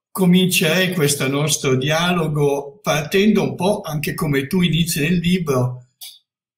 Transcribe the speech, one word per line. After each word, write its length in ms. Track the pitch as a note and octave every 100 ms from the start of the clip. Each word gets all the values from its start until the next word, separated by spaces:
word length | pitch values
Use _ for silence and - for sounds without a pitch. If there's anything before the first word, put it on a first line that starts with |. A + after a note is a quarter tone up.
| _
comincerei 800 | - F3+ F3+ F#3 - E3+ F3 F#3
questo 360 | F3 C#3+ - C#3+
nostro 480 | C#3+ D3+ - C#3+ C3
dialogo 1040 | C3 D#3 F3 F3+ D3+ D3 C#3+ C#3 - -
partendo 600 | E3 D3 D3+ F#3+ G#3+ F#3
un 120 | C#3
po', 260 | B2+ F3+ G#3
anche 320 | D#3+ D3+ E3+
come 320 | D3 D3+ C#3 C3+
tu 140 | F#3+
inizi 400 | F3 D#3 E3 -
nel 180 | D#3 F3+
libro, 680 | E3+ F#3 D#3 C3 B2 - - _ - - _ _ _